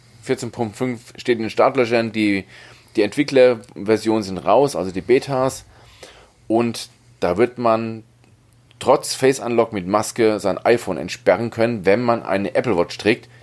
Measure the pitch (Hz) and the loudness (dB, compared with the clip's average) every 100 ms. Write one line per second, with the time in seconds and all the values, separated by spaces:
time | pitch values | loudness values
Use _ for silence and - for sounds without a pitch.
0 | _ - - 127 117 - 110 98 127 117 | _ -16 -6 -6 -6 -6 -8 -6 -8 -8
1 | - - - 113 110 - 120 127 117 117 | -14 -10 -2 -2 -2 2 2 2 0 0
2 | 113 107 107 98 - - - - _ - | -2 0 0 0 -6 -20 -20 -20 _ -2
3 | 101 143 143 135 127 113 107 - 101 110 | 0 0 0 4 4 4 -8 -10 0 0
4 | 110 110 95 92 78 113 139 82 92 90 | 2 -2 -2 -4 2 4 4 0 -4 -6
5 | 87 127 - 131 131 - - - - - | 0 0 2 -2 -2 -6 -18 -20 -20 -20
6 | - - _ _ _ 110 117 113 - _ | -20 -20 _ _ _ 0 0 -4 -14 _
7 | _ _ 87 87 123 123 120 113 113 113 | _ _ -2 0 0 0 0 0 -2 -10
8 | - _ _ _ _ _ _ _ 117 151 | -18 _ _ _ _ _ _ _ 2 2
9 | - - 131 135 110 117 - 104 90 104 | 2 0 0 2 -2 0 0 -2 -2 -2
10 | 107 - 110 104 98 90 - 117 - 78 | -2 0 2 2 -2 -2 0 0 -2 -8
11 | 87 - - 92 117 113 113 117 90 107 | -8 -2 2 2 0 -2 -2 0 0 2
12 | 123 117 - 98 101 - 127 87 85 - | 2 -2 -2 -4 -2 -2 0 0 -2 -2
13 | 101 123 - - | -2 -2 -6 -20